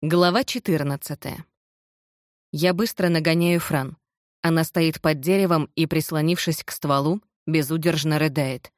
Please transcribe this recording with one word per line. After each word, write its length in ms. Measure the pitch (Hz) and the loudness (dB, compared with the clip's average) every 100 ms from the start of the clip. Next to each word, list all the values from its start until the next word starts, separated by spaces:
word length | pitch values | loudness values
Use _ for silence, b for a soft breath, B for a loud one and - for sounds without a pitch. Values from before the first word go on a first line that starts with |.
| 156 | 2
Глава 380 | 175 175 185 | 4 4 4
четырнадцатая. 1000 | 269 247 - 160 143 139 - 143 - 139 160 _ _ _ _ _ _ _ _ _ _ | -2 -4 -2 0 0 -4 -8 -10 -10 -12 -16 _ _ _ _ _ _ _ _ _ _
Я 220 | 151 175 | -2 0
быстро 340 | 180 226 - 185 | 2 -2 0 0
нагоняю 500 | 165 160 165 175 170 | 2 2 2 2 2
Фран. 380 | - 151 135 - _ _ _ _ | 0 -2 -4 -10 _ _ _ _
Она 220 | 170 165 | 0 0
стоит 360 | 160 - 165 156 | 0 0 0 0
под 200 | 160 151 | -2 -2
деревом 500 | 135 196 190 170 143 - | 0 2 2 2 0 -2
и, 100 | 160 | 0
прислонившись 760 | 165 151 160 156 175 - 160 | 0 -2 0 0 0 -2 -4
к 100 | - | -6
стволу, 500 | - 147 139 143 196 _ _ - | -8 0 0 2 -2 _ _ -2
безудержно 720 | 160 139 160 160 165 147 151 | -2 0 0 0 0 0 0
рыдает. 520 | 156 139 135 127 - | 0 0 -2 -4 -12